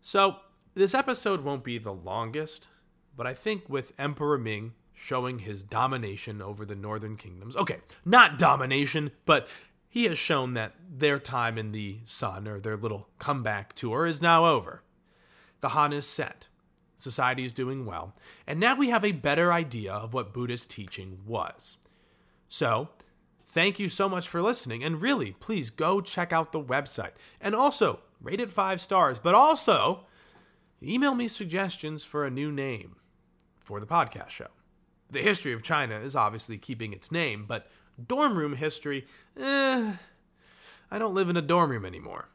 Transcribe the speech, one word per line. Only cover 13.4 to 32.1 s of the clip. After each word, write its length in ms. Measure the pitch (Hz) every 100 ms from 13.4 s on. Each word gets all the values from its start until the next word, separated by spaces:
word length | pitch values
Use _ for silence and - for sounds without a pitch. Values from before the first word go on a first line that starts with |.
| 110 101 98
tour, 320 | - 117 117 170
is 160 | 151
now 240 | 170 165 165
over. 380 | 139 95 - _ _ _ _ _ _ _ _
The 100 | 135
Han 220 | 127 147
is 140 | 147 -
set. 420 | - 143 - - _ _ _ _ _
Society 480 | - 120 127 127
is 80 | 127
doing 340 | 117 127 135 117
well. 300 | 85 87 - - - -
And 120 | 151
now 160 | 220 262
we 140 | 269
have 140 | 233
a 80 | 208
better 400 | 170 143 147 175
idea 400 | 170 156 117 101
of 220 | 104 113
what 200 | 127 104
Buddhist 360 | 101 123 123 -
teaching 500 | - 98 - 95 95 101
was. 500 | 113 - - - - - _ _ _ _ _ _
So, 420 | - 131 113 156 _ - _ _ _ _
thank 320 | - 185 196
you 120 | 196
so 180 | - 196
much 220 | 185 175
for 120 | 170
listening, 440 | 196 - 127 113 143
and 160 | 160
really, 320 | 220 277 110 90
please 280 | - 214 120
go 300 | - 160 196
check 320 | 190 - 175
out 220 | 170 156
the 100 | 165
website. 480 | 135 131 139 - 90 - - -
And 120 | 202
also, 460 | 220 277 - 185 - _ _
rate 180 | 113 196
it 120 | 240
five 280 | 185 190 190
stars, 400 | - 190 156 117
but 160 | 170 202
also, 680 | 294 320 - 165 110 190 - _ - - _ _ _ _
email 320 | 135 233 285
me 140 | 247 240
suggestions 760 | - 185 175 196 - 156 156
for 220 | -